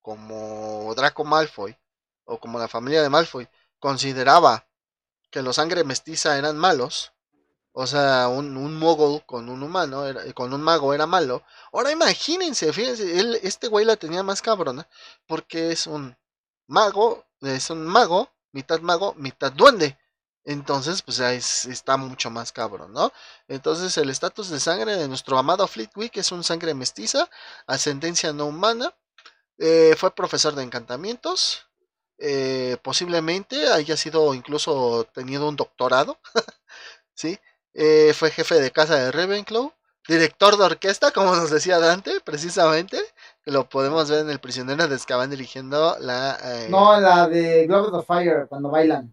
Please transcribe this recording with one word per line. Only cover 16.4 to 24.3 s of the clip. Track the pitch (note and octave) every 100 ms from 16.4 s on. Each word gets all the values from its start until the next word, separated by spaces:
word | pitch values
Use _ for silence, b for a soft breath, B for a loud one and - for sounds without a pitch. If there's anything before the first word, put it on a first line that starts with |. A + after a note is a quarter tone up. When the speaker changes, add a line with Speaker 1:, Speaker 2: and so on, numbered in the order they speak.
| _ _ _
Speaker 1:
mago, | D#3 G#3+ G3 A3+ - _ _
es | C3+ C3 -
un | E3
mago, | D#3+ G#3 F#3+ F3+ C4+ _ _
mitad | C#3 - E3
mago, | E3+ E3+ G3 -
mitad | C3+ - C3+
duende. | C#3 C4 A3+ D3 - _ _ _ _ -
Entonces, | C#3+ C#3 C#3 C#3 F#3
pues, | - A#2
ahí | B2 B2
es, | - -
está | B2 B2 - C3+
mucho | C3 B2+ B2
más | A#2 A2+
cabrón, | - A2 F#2 E2
¿no? | A#2 G#3 b b b _
Entonces, | C3+ D#3 D#3+ F3+ F3
el | C#3
estatus | C3 F3+